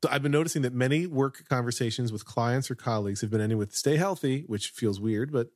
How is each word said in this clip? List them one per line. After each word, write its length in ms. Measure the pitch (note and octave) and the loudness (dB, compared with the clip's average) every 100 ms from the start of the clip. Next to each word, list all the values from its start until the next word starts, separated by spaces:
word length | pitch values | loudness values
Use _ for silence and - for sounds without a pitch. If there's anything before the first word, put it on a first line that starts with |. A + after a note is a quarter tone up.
So 60 | C#3 | 0
I've 100 | C#3 | 0
been 100 | C#3+ | 2
noticing 300 | D3 E3 D#3 | 2 2 0
that 100 | B2 | 0
many 340 | B2 B2+ D#3 F3+ | 2 2 2 2
work 380 | C3+ C3+ - - | 0 0 -2 -2
conversations 640 | B2+ A#2+ - A#2 A#2 A#2+ | 0 0 0 -2 -2 -2
with 140 | G#2+ - | -4 -4
clients 440 | - A#2+ C3 C3+ | 0 2 0 -2
or 60 | A#2+ | -6
colleagues 460 | B2 A2 G2+ G2 | -2 -2 -2 -2
have 100 | A2 | -2
been 100 | A2 | 0
ending 160 | G#2+ A2 | 2 0
with 160 | G2+ - | -2 0
"Stay 220 | C3+ D3+ | 2 2
healthy," 440 | G3 F3+ C3+ C3+ D#3+ | 2 0 -2 -2 -2
which 220 | G2+ - | -6 -6
feels 300 | - A2 G2+ | -2 -2 0
weird, 320 | A2 G#2+ C#3+ | 0 0 0
but 160 | C3+ A#2+ | -2 -2